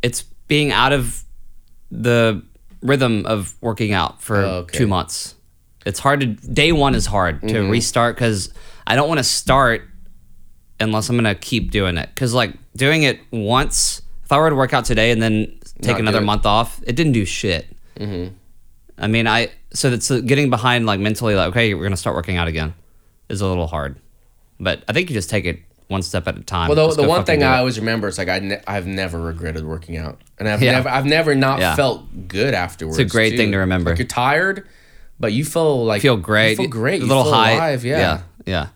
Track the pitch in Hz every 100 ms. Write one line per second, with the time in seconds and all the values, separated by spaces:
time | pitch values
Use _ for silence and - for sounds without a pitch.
0 | 120 - - - - 147 147 101 127 139
1 | 117 - - - - - - - - 113
2 | 113 120 113 107 - - - - 120 139
3 | 127 110 - 110 92 - 117 107 110 101
4 | 80 - - 107 98 92 85 - 113 92
5 | - - - - _ _ _ _ - 98
6 | 139 143 131 107 - 120 151 165 139 123
7 | - 104 90 78 107 110 98 113 113 -
8 | 120 113 120 104 90 - - - - 123
9 | 147 165 123 - - 135 127 113 - -
10 | - - - - - - _ - 110 110
11 | 110 120 113 98 - 120 87 104 95 85
12 | - - 131 120 113 82 - - 135 160
13 | 147 117 - 117 101 123 147 - - -
14 | - - - 143 160 143 135 135 117 110
15 | 113 113 113 107 107 - - - - 120
16 | 110 107 104 107 107 104 120 - - 123
17 | 160 120 95 - 104 85 - - - -
18 | 101 90 90 95 - - - - - -
19 | 107 113 113 110 117 - - - 139 123
20 | - 131 120 139 143 120 127 123 113 101
21 | 101 107 117 101 87 101 117 95 92 120
22 | - 71 85 90 85 80 80 85 - -
23 | _ _ _ 95 98 90 82 82 71 65
24 | _ _ _ _ _ _ 95 - - 120
25 | 180 120 90 107 90 - - _ _ 95
26 | 87 95 85 90 - 92 85 147 156 156
27 | 143 175 175 156 135 127 127 110 110 113
28 | 101 92 92 92 98 101 - 101 90 95
29 | 95 85 82 82 82 80 78 80 - 82
30 | 78 65 - _ 107 104 127 127 127 127
31 | 135 156 156 139 135 135 90 78 139 110
32 | - - 92 95 127 107 87 - 80 80
33 | 110 113 110 117 107 98 92 92 87 85
34 | 92 - 127 147 190 190 - - - -
35 | - - 117 107 156 170 160 135 113 107
36 | 135 117 87 107 110 110 - 117 120 190
37 | 127 135 120 113 113 113 165 135 120 151
38 | 87 78 - - - 92 73